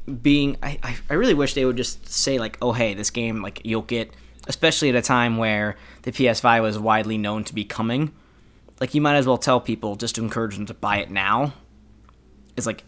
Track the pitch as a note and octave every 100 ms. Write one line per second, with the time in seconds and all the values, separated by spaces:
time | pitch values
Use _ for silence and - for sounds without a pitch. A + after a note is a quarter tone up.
0 | - B2 C#3 D3 C#3+ C3+ C#3+ C#3+ B2 A#2+
1 | - D3+ B3 D3 C#3 C#3+ B2+ B2 A#2+ -
2 | - - C#3 C3 A2 - B2 A#2 A2+ G2+
3 | G#2 B2 A2+ A2+ G2+ - A2+ A2+ A2 A#2
4 | A2 - - - - - D#3+ - C#3+ A#2+
5 | A2+ B2 A#2+ A2+ A2 G#2+ G#2 - - -
6 | B2+ A#2 B2+ A2 A#2+ A#2 A2 G#2+ G#2+ A2
7 | G#2+ A2 G#2 G#2+ G#2 A2 - - A2+ B2+
8 | D#3 - _ _ - _ - - B2+ D3
9 | D3 C#3+ C3 B2 - B2 - A2 A2 G2+
10 | A#2 - A2 A2+ A2+ G2+ G#2 - G#2 G2+
11 | - F#2+ G2 A2+ C#3+ - - - - -
12 | - _ _ - - - A2+ G#2+